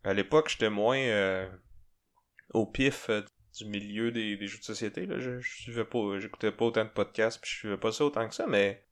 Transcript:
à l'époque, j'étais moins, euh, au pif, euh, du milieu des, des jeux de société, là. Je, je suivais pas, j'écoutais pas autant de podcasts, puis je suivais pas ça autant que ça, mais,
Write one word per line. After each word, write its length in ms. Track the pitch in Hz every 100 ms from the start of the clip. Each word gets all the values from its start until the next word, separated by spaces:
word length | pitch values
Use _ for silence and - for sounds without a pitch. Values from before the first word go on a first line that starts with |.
à 80 | 98
l'époque, 360 | 98 95 151 156
j'étais 220 | - 110
moins, 280 | 104 107 135
euh, 500 | 131 107 95 95 95 95 _ - - _ _ _ _ _ -
au 140 | 110 104
pif, 420 | - 135 135 -
euh, 120 | 107 101 _ _ -
du 60 |
milieu 480 | 107 101 104 104 117
des, 240 | 117 107 101
des 100 | 101
jeux 120 | -
de 60 |
société, 420 | - 107 107 185 185
là. 120 | -
Je, 220 | 127 123
je 220 | 123 -
suivais 220 | 117 117
pas, 340 | 110 120 104 98
j'écoutais 340 | 110 - 110
pas 140 | - 117
autant 180 | 110
de 60 | 107
podcasts, 500 | - 101 - 110 -
puis 100 | -
je 60 | -
suivais 200 | 110 98
pas 140 | 113
ça 120 | 110
autant 240 | 147 127 113
que 60 |
ça, 120 | - 294
mais, 380 | 101 101 98 _